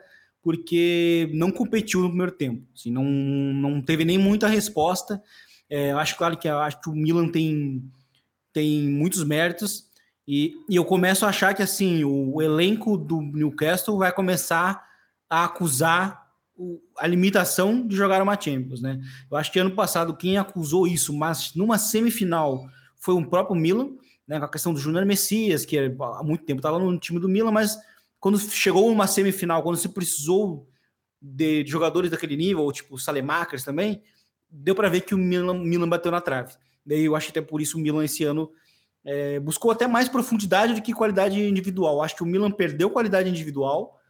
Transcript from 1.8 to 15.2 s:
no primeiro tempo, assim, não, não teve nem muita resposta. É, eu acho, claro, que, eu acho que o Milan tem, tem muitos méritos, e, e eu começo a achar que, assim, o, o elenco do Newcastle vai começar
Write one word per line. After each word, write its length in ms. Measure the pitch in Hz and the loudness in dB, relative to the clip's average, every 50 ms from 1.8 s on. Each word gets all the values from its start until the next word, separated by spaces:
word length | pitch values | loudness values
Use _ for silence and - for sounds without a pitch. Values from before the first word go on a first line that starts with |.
| 214 - - 185 | -2 0 0 0
no 80 | 180 180 | 0 2
primeiro 240 | 175 180 185 180 180 | 0 0 -2 -2 -2
tempo, 340 | - 147 131 117 131 - - _ | -4 -4 -4 -4 -6 -10 -14 _
assim, 160 | - - 120 | -12 -8 -4
não, 140 | 120 131 135 | -2 -2 0
não 760 | 139 139 139 139 139 139 139 139 139 135 139 139 143 147 143 | 0 0 0 0 0 0 0 -2 -2 0 0 0 0 -2 -2
teve 240 | 131 - 165 156 165 | 0 0 0 2 2
nem 140 | 165 175 190 | 2 2 4
muita 300 | 190 196 208 208 214 208 | 4 4 4 4 2 2
resposta. 760 | 220 208 208 214 - 156 156 170 180 185 - - 208 196 - _ - - - - - _ _ - | 2 2 0 -2 -2 0 0 0 0 -2 -4 -6 -8 -8 -10 _ -20 -20 -20 -20 -20 _ _ -6
É, 220 | 147 143 143 139 139 | -4 -2 0 0 0
eu 60 | 147 | 0
acho, 180 | 156 - - | -2 -2 -2
claro, 200 | - 175 170 165 | -2 0 -2 0
que, 120 | 160 - 160 | -2 -2 -2
eu 100 | 147 147 | -2 0
acho 220 | 151 151 143 - | -2 -2 -4 -6
que 100 | - 165 | -8 -6
o 60 | 156 | -4
Milan 320 | 156 151 156 170 170 170 165 | -2 0 2 2 2 2 2
tem, 520 | 170 165 160 156 151 151 143 139 135 131 131 131 - _ _ _ _ _ _ _ _ _ _ _ - | 0 0 0 0 0 -2 -2 -4 -4 -6 -8 -12 -16 _ _ _ _ _ _ _ _ _ _ _ -4
tem 360 | 156 151 151 151 151 147 143 | -2 0 0 0 0 0 0
muitos 340 | 143 143 151 185 180 190 156 | 0 0 0 0 0 -2 -2
méritos, 640 | 147 151 156 165 175 175 - 214 196 - - - _ _ _ _ _ _ _ _ | 0 0 2 0 0 -2 -2 -6 -6 -6 -8 -12 _ _ _ _ _ _ _ _
e, 300 | - 143 143 147 170 - - - - | -4 -2 0 0 -2 -4 -6 -4 0
e 60 | 185 | 2
eu 100 | 175 165 | 2 2
começo 400 | - 190 180 180 185 190 190 220 | 4 2 2 4 4 2 2 2
a 40 | 208 | 2
achar 260 | 196 - 196 190 202 | 2 2 2 2 2
que, 80 | - 196 | 2 0
assim, 400 | - - - 196 185 170 160 151 | -2 0 0 0 2 2 2 2
o, 320 | 139 139 139 139 131 139 | 2 0 0 0 -2 0
o 80 | 156 156 | 0 0
elenco 540 | 156 151 156 175 196 220 220 220 226 208 | 2 2 4 4 4 2 2 0 0 0
do 260 | 175 151 147 165 160 147 | 0 0 -2 -2 -2 -2
Newcastle 760 | 147 143 151 151 147 147 - 151 156 180 185 - - 214 190 | -4 -2 -2 -2 -2 -2 0 0 0 0 0 0 -2 0 2
vai 120 | 190 180 | 2 2
começar 800 | 180 196 190 180 185 175 - - 170 165 175 185 196 - - _ _ _ _ _ _ _ | 2 0 0 0 0 0 0 0 0 0 2 0 -2 -4 -8 _ _ _ _ _ _ _